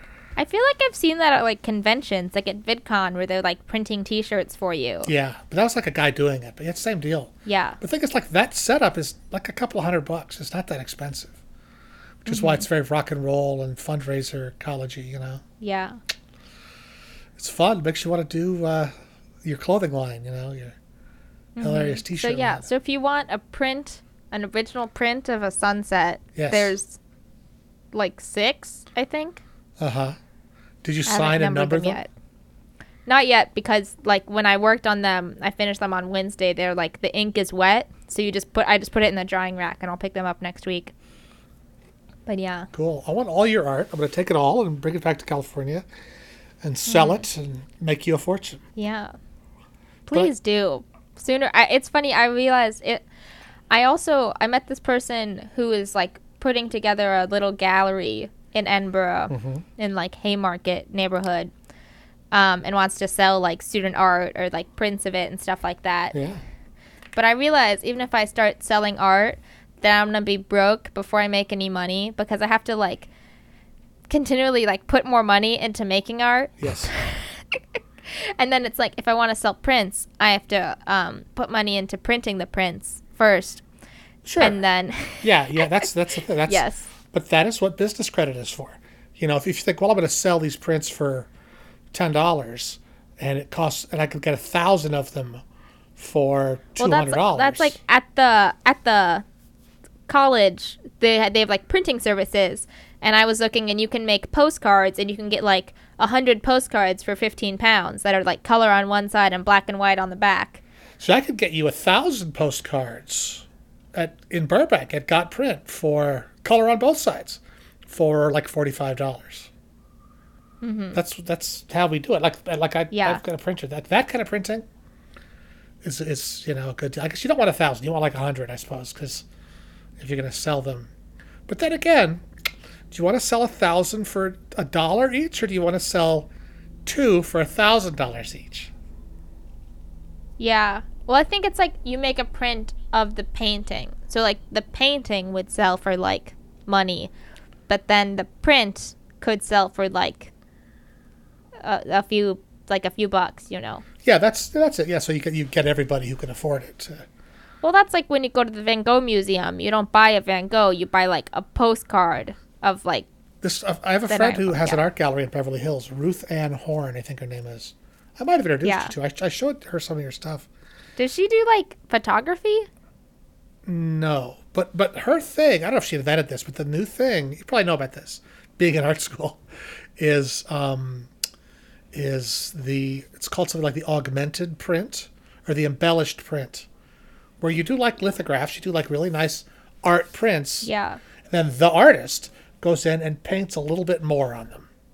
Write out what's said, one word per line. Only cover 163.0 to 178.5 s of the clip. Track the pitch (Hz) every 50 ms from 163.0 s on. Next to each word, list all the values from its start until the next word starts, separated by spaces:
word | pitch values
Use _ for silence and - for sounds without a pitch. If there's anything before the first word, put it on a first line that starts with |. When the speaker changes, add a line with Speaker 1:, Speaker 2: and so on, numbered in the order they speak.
| - _ _ _ - _ - -
Speaker 2:
This, | - 175 - - 202
uh, | 196 170 - -
I | 190 190
have | 208 233
a |
Speaker 1:
that | 208 214
Speaker 2:
friend | 202 220 240 190
Speaker 1:
I, | 185
Speaker 2:
who | 190 185 160
has | 143 165 - 165
an | 151
Speaker 1:
yeah. | 160
Speaker 2:
art | 180 -
gallery | - 151 139 135 139 135
in | 123
Beverly | - 143 131 135 131 123
Hills, | 131 156 147 127 120 135
Ruth | 131 135 147 185 180 185 - -
Ann | 165 156 151 143 143
Horn, | - - 165 151 151 143 131 123
I | 123
think | 120 - 135 -
her | 131
name | 123 123 120 120
is. | 120 117 113 - - - _ _ - _ _ _ - - -
I | 254
might | 330 349
have | 311 202
introduced | 165 143 135 160
Speaker 1:
Yeah. | 202 190 - -
Speaker 2:
you | - - 147 139 147
to. | - - 185
I, |
I | 170
showed | - - 254 294 277 285 -
her | - 180 160
some | - - 160
of | 151 143
your | 131
stuff. | - - - 156 156 - - _ - - - - - - - - -
Speaker 1:
Does | - 254 254 -
she | 359 392 427
do, | 453 453 453
like, | 466 453 403 - - - - -
photography? | - - 226 - 214 196 220 254 330 359 349 - 427 427 440 415 - _ - _ - _ _ _ _ _ _ - - - _ - - - - -
Speaker 2:
No, | 190 175 170 165 160 160 160 156 156 151 135 123 123 - - - - -
but, | 185 175 - -
but | 170 196 185 - -
her | - 247 320 320
thing, | 311 - - 302 311 294 208 156
I | 165
don't | 202 269
know |
if | 220 -
she | - 165
invented | 143 131 147 156 160 143
this, | - 135 - -
but | - -
the | - 151
new | 143 151 170 214
thing, | - - - 254 262 220 160 139 135 147
you | - -
probably | - 262 226 185
know | 175 160
about | 139 135 - -
this, | - - - - - _ - - - - _